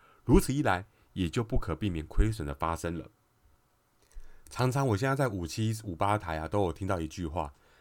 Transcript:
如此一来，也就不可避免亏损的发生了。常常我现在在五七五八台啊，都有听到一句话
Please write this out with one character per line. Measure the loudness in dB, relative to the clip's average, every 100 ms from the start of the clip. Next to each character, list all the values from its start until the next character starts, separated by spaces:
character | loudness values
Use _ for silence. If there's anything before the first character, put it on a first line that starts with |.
| -20 _
如 | 6 6
此 | 6
一 | 2
来， | 2 0 -2 _ _
也 | -2 0
就 | 0
不 | 0 0
可 | 0
避 | -2 -2
免 | -4 -2
亏 | 2 2
损 | 2 -6
的 |
发 | -4 -4 -2
生 | -4 -6
了。 | -8 _ _ _ _ _ _ _ _ _ _ -16 -14 -16 -10
常 | -2 0
常 | 2 2
我 |
现 | 2 2
在 | 2
在 | 0
五 | -2 -4
七 | -2 -2 -2
五 | -6 -2
八 | 2 2
台 | 0 -4
啊， | -2
都 | 2
有 | 2
听 | 0 -2
到 | -2
一 | -2
句 | -4 -4
话 | -2 -4 -8 _ _